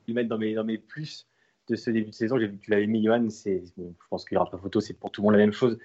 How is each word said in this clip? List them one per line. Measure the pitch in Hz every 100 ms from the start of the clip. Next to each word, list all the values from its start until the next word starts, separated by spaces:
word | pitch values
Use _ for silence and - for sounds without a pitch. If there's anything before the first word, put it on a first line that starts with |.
| -
le | 117
mettre | 117
dans | 110
mes, | 107 110
dans |
mes | 110 110
plus | - - 156 - - _ _ _ -
de | 110
ce | -
début | 113 107
de | -
saison. | 113 131
J'ai | 104
vu | 101
que |
tu | -
l'avais | 104 107
mis, | 110
Johan. | 107 117 113
C'est, | - 104 92 90 -
bon, | 87 87
je | _
pense | 90 -
qu'il | 95
n'y |
aura | 85
pas | 90
photo, | 95 107
c'est | 101 -
pour | 101
tout | -
le | 104
monde |
la | 104
même | 107
chose. | 104 123 113